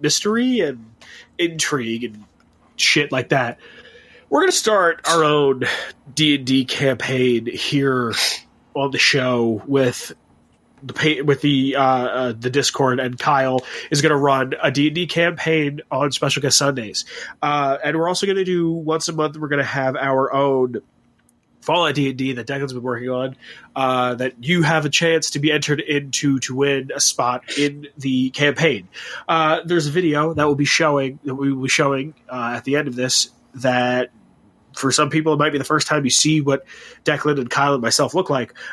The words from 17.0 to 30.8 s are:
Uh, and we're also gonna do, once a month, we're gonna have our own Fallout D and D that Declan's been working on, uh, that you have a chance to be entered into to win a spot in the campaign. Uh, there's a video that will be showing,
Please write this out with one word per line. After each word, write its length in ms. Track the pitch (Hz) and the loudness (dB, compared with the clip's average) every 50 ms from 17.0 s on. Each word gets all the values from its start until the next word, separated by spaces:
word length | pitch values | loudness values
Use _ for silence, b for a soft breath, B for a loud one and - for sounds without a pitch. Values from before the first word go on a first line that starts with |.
| B B B B B B B - - | B B B B B B B -4 -2
Uh, 340 | 147 147 147 143 139 135 139 151 | 0 0 0 0 0 0 -2 -2
and 140 | 147 151 160 | -2 -2 0
we're 100 | 165 175 | 0 0
also 180 | 180 180 - | 0 0 0
gonna 180 | 196 190 196 190 | 0 0 0 0
do, 240 | 180 180 175 170 165 165 | 0 0 0 0 0 -2
once 340 | 165 160 151 156 160 - - | -2 -2 -2 -2 -2 -2 -4
a 40 | 165 | -2
month, 240 | 156 151 156 147 | -2 -2 -2 -2
we're 120 | 156 156 143 | -6 -6 -2
gonna 140 | 147 143 135 | -2 -2 -2
have 320 | 117 127 139 135 131 131 | -2 -2 -2 -2 -2 -2
our 360 | 143 131 139 135 135 131 - - | -2 0 0 2 2 2 2 2
own 440 | 139 139 143 135 131 127 127 120 107 - _ _ _ _ _ _ _ _ _ _ _ _ _ _ _ | 2 2 2 2 2 2 0 -2 -6 -10 _ _ _ _ _ _ _ _ _ _ _ _ _ _ _
Fallout 340 | - - 156 175 170 156 139 | -4 0 0 2 2 2 0
D 120 | 143 139 135 | 0 -2 -2
and 80 | 131 | -2
D 160 | 127 131 135 131 | -2 -4 -4 -4
that 140 | 120 113 | -6 -6
Declan's 260 | 110 139 139 139 135 127 | -6 -6 -4 -6 -6 -6
been 80 | 123 117 | -6 -6
working 280 | 127 123 117 123 127 | -6 -6 -4 -4 -4
on, 260 | 127 123 127 131 131 B B B B B B B - | -4 -4 -4 -6 -8 B B B B B B B -4
uh, 380 | 139 135 131 131 127 123 123 123 | -2 0 0 2 0 0 0 -2
that 280 | 120 127 131 127 - 120 | -4 -4 -6 -6 -6 -4
you 200 | 139 175 175 160 | 0 2 2 2
have 240 | 147 165 160 147 | 2 2 2 0
a 20 | 147 | 0
chance 440 | 139 - 170 165 165 160 151 - - | 0 0 2 2 2 0 0 -2 -4
to 60 | 147 | -2
be 140 | 143 156 151 | 0 0 0
entered 280 | 151 151 - 151 139 | 0 0 0 -2 -2
into 580 | 165 - 147 143 143 139 123 - - 143 135 131 | -2 -2 -2 -4 -4 -4 -4 -2 0 0 0 0
to 160 | 127 - 127 | -2 -4 -2
win 360 | 131 139 143 139 135 135 135 123 | 0 0 0 0 -2 -4 -6 -4
a 40 | 143 | -2
spot 420 | - - - - 127 123 123 123 - - - 143 | -2 0 0 0 0 0 -2 -4 -6 -6 -2 -2
in 300 | 147 143 143 147 147 143 - 147 | -2 -2 -2 -6 -14 -18 -14 -8
the 320 | 131 135 131 127 127 127 | -4 -2 0 0 0 0
campaign. 580 | - - 143 147 135 - 156 165 131 101 90 B B B B B B B B - | 0 0 2 2 2 2 2 0 0 -2 -6 B B B B B B B B -2
Uh, 300 | 170 160 160 156 160 170 160 | 0 2 2 2 0 0 0
there's 200 | 165 175 170 151 | 0 0 0 0
a 40 | 147 | 0
video 420 | 143 180 185 165 147 147 151 160 165 | 0 0 0 2 2 2 0 0 0
that 140 | 147 147 | 0 2
will 80 | 151 147 | 2 2
be 100 | 139 147 | 2 2
showing, 540 | 143 - - | 2 2 2